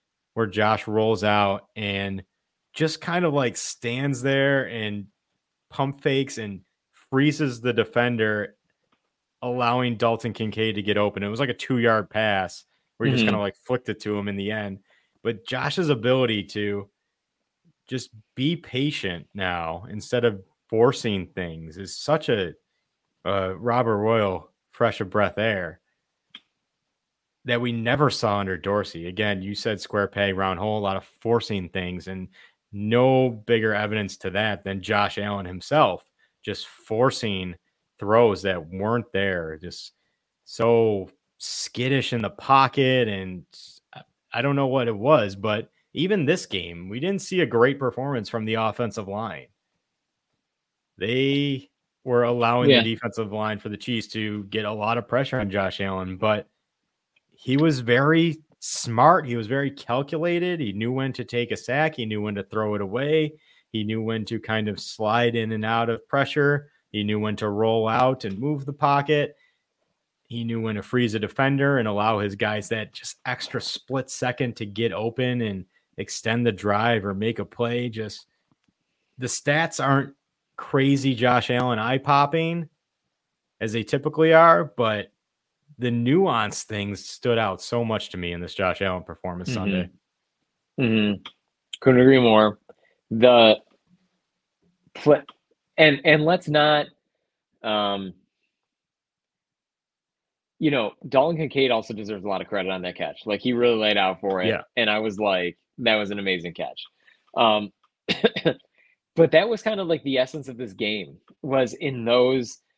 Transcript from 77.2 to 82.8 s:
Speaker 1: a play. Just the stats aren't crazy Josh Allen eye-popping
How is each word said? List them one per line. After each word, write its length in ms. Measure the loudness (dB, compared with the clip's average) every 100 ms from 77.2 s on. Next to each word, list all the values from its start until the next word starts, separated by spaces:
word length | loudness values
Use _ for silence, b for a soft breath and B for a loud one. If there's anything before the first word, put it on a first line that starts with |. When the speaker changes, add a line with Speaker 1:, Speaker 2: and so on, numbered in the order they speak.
| -4 -4
Speaker 1:
a 60 | -8
play. 440 | -4 -4 -2 -4
Just 380 | -6 -10 -10 -18 _ _ _ _ _ _ _ _ -8
the 100 | -2
stats 560 | -2 2 2 0 0
aren't 320 | 2 2 0 -10 _ _ _ -16
crazy 580 | -2 2 4 4 2 2
Josh 340 | 4 4 2
Allen 300 | 0 0 0
eye-popping 920 | 0 -2 2 4 4 0 -2 -4 -8 _